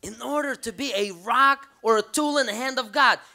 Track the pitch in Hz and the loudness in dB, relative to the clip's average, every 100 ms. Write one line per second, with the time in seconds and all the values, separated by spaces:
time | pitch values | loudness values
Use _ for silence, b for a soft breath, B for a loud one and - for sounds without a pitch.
0 | 180 226 247 294 285 254 233 175 269 196 | -14 -10 -6 -4 -4 -6 -8 -8 -4 -2
1 | 202 175 190 247 277 269 - _ 220 220 | -4 -6 -2 4 4 2 -6 _ 2 2
2 | 214 - 302 294 240 208 262 262 226 277 | 2 -2 0 0 0 -2 -4 -4 -4 4
3 | 262 196 b | 4 4 b